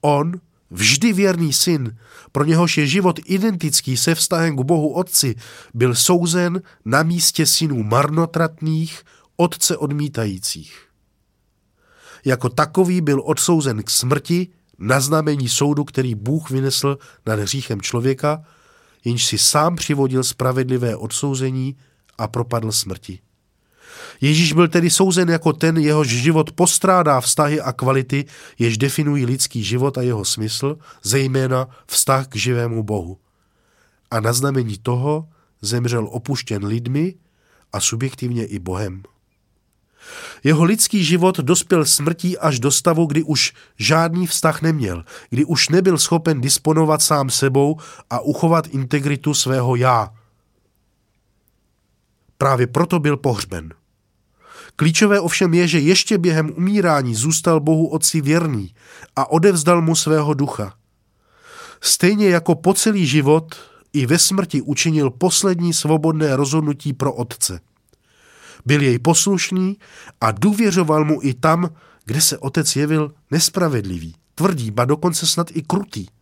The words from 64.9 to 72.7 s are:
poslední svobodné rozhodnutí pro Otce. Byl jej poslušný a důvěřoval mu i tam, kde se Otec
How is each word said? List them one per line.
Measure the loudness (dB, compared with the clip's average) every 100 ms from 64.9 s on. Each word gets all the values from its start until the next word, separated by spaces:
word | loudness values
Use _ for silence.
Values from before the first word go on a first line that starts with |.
| 2 0
poslední | 0 0 2 0 0 -2
svobodné | -2 0 2 2 0 0 0
rozhodnutí | 0 0 -2 -4 -6
pro | -4 -4
Otce. | -4 -8 -6 -6 -6 _ _ _ _ _ _ _ _ -20 -12 0
Byl | 2
jej | 4 2
poslušný | 2 2 2 0 0 -2 -2 -4 -14 -20 -20 _
a | -2
důvěřoval | 2 2 2 2 2 2 2 2
mu | 0
i | -2
tam, | 0 2 2 0 -6 _ _ -6
kde | 0
se | 0 -2
Otec | -4 -2 0